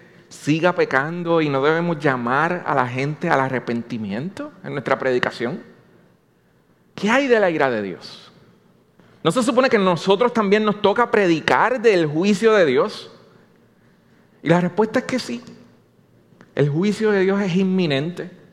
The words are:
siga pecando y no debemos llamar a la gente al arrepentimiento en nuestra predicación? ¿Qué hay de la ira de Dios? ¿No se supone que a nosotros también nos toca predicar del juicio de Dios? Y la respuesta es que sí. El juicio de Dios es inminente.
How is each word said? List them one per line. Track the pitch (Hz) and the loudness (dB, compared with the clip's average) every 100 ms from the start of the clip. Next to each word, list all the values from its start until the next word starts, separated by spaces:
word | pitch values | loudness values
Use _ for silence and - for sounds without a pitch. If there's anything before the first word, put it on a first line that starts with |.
| - - - | -20 -20 -20
siga | - - 160 175 175 | -8 -2 0 0 0
pecando | 156 135 147 175 170 170 | 0 0 -2 -4 -2 0
y | 151 | 0
no | 139 | 0
debemos | 143 160 170 156 | 0 0 0 -2
llamar | 147 131 120 135 160 175 - | -2 -2 -2 0 -2 -4 -4
a | 139 | -2
la | 123 | -2
gente | 127 139 151 175 | -4 -6 -4 -2
al | 143 | 0
arrepentimiento | 131 127 120 117 113 120 107 101 165 196 294 - 143 | 0 -2 -4 -6 -6 -8 -6 -6 -8 -10 -14 -14 -12
en | |
nuestra | 139 131 135 | -8 -4 -2
predicación? | 131 123 123 - 120 190 - - _ _ _ _ _ _ _ _ _ _ _ - | 0 0 -2 -4 -6 -8 -14 -20 _ _ _ _ _ _ _ _ _ _ _ -6
¿Qué | 202 | 0
hay | 247 285 | 0 2
de | 226 | 2
la | 190 | 2
ira | 156 135 | 2 2
de | 113 | 0
Dios? | 98 82 - - - - - _ _ _ _ _ _ _ 160 | -4 -8 -14 -20 -20 -20 -20 _ _ _ _ _ _ _ -2
¿No | |
se | 165 | 0
supone | 240 240 254 | 2 2 4
que | 220 | 4
a | |
nosotros | 190 170 - 196 - | 2 2 2 2 2
también | 226 202 208 | 0 2 2
nos | 214 208 | 2 0
toca | 196 208 233 | 2 2 2
predicar | 214 190 165 - 131 196 254 | 2 2 2 2 2 2 2
del | 226 190 156 | 2 4 2
juicio | 151 196 208 226 | 0 0 2 4
de | 214 | 4
Dios? | 160 127 202 - - - _ _ _ _ _ _ _ _ _ _ _ _ | 4 2 0 -4 -18 -20 _ _ _ _ _ _ _ _ _ _ _ _
Y | - | 0
la | 170 | 2
respuesta | 175 175 220 254 | 2 0 -2 -2
es | 247 | -4
que | 254 | -6
sí. | - 240 - - - _ _ _ _ _ _ - - | -6 -12 -14 -20 -20 _ _ _ _ _ _ -20 -8
El | - 143 | -2 0
juicio | 147 202 202 214 | 0 -2 0 0
de | 202 | 2
Dios | 190 196 | 2 0
es | 202 175 | 0 0
inminente. | 190 185 170 135 156 175 175 - - | 0 0 0 -2 -4 -8 -12 -16 -20